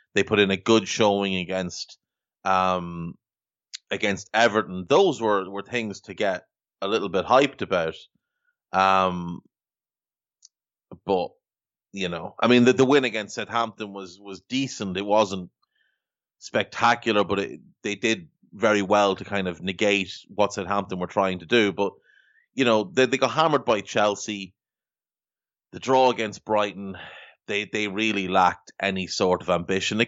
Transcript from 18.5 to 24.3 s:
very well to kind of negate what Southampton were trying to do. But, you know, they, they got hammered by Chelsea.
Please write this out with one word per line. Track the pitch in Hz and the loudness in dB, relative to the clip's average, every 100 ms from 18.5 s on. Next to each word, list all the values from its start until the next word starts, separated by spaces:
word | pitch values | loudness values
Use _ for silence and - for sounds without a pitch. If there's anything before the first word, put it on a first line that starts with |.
very | 104 110 104 | -2 2 2
well | 95 104 101 | 4 4 4
to | 92 | 0
kind | - 101 92 | -6 -6 -6
of | 82 | -6
negate | 92 90 104 101 92 - - | -8 -2 0 0 -4 -14 -8
what | 98 101 | -2 -2
Southampton | 104 90 101 95 92 | -2 -4 -2 -4 -6
were | 90 | -4
trying | 104 95 92 | -2 -2 -2
to | |
do. | 82 117 101 | 0 2 2
But, | 90 98 - _ _ _ _ _ | 0 -4 -6 _ _ _ _ _
you | 127 | -2
know, | 120 110 95 | 2 2 0
they, | 131 | 0
they | 127 131 | 2 2
got | 127 | 0
hammered | 147 160 139 | 2 2 2
by | 123 104 | 0 -2
Chelsea. | - 113 104 101 - | -2 0 0 0 -6